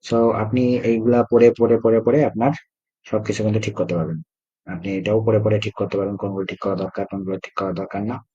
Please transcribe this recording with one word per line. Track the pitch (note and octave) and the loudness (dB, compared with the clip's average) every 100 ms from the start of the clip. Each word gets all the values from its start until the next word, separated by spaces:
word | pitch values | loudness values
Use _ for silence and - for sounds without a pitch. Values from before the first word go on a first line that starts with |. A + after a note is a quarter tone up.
| - | 0
So, | A#2 A#2 | 2 2
আপনি | A2 A2 B2 B2 B2 | 2 -2 0 2 0
এইগুলা | A2+ A2+ A2+ A#2+ A#2+ | 0 0 2 2 4
পড়ে, | A#2+ A#2+ A#2 | 6 6 6
পড়ে, | A#2 A2+ | 2 4
পড়ে, | A2+ A2+ | 4 2
পড়ে | A2+ C#3 C#3 | 4 2 2
আপনার | A2 B2 D#3+ _ _ _ _ | 2 0 0 _ _ _ _
সবকিছু | - A2 G#2+ G2+ | -4 -4 -2 -2
কিন্তু | A2 G#2+ | 0 0
ঠিক | G#2+ | -2
করতে | G#2 F2 E2+ | -4 -2 -2
পারবেন। | D#2+ D#2+ - _ _ _ - | -2 -6 -10 _ _ _ -12
আপনি | F2+ F#2 G2 | -10 -6 -4
এটাও | G2 G#2+ G#2+ | 0 0 2
পড়ে, | G#2+ | 2
পড়ে | G#2+ G#2 | 2 0
ঠিক | G#2 | -2
করতে | - G2 G2 | -6 -4 -2
পারবেন | G2 G2+ | -4 -4
কোনগুলো | G2+ G2 F#2+ | -6 -6 -6
ঠিক | F#2+ | -6
করা | G2+ F#2+ | -4 -4
দরকার, | F#2+ - G2 | -4 -6 -8
কোনগুলো | G2 F#2 F#2+ | -6 -6 -8
ঠিক | - - | -8 -6
করা | G2 | -6
দরকার | F2+ F#2+ G2 | -6 -6 -6
না। | G#2 B2 - | -6 -8 -12